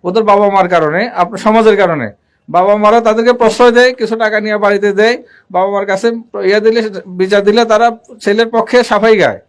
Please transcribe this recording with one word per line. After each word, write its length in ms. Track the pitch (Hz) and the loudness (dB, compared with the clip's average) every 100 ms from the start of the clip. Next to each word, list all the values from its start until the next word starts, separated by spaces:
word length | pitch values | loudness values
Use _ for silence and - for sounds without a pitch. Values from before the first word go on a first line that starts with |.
ওদের 200 | 180 208 | -2 -2
বাবা 260 | 214 202 202 | 2 2 2
মার 180 | 196 180 | 0 0
কারণে, 400 | 175 156 170 240 | 0 0 -2 -4
আপ-, 280 | 180 175 196 | -4 -4 -2
সমাজের 400 | 220 220 220 202 | 0 2 2 2
কারণে। 340 | 180 156 110 - _ _ - | 0 -2 -8 -12 _ _ -4
বাবা 280 | 165 190 208 | 0 2 2
মারা 240 | 208 233 | 2 2
তাদেরকে 320 | 226 220 233 | 0 0 0
প্রশ্রয় 380 | 240 220 220 247 | 2 0 4 4
দেয়, 220 | 233 247 | 4 2
কিছু 220 | 254 214 | 0 -6
টাকা 240 | 226 214 214 | -4 -2 -2
নিয়ে 180 | 214 208 | -4 -2
বাড়িতে 360 | 208 202 202 | 0 0 -2
দেয়, 240 | 196 220 247 - _ _ | 0 0 -2 -10 _ _
বাবা 200 | 185 190 | -4 -2
মার 140 | 202 | -4
কাছে 220 | 202 190 233 233 - 202 | -4 -2 -4 -6 -12 -6
ইয়া 160 | 190 208 | -2 0
দিলে, 300 | 220 233 214 190 196 | 0 0 -4 -10 -14
বিচার 360 | 180 190 202 | -6 0 2
দিলে 220 | 202 220 | 2 0
তারা 260 | 226 214 - 226 _ 240 | 2 2 0 -2 _ -8
ছেলের 260 | - 208 226 | -4 -2 0
পক্ষে 360 | 226 226 247 | -2 0 0
সাফাই 340 | 233 214 220 214 | 0 0 2 2
গায়। 220 | 139 95 | 0 -2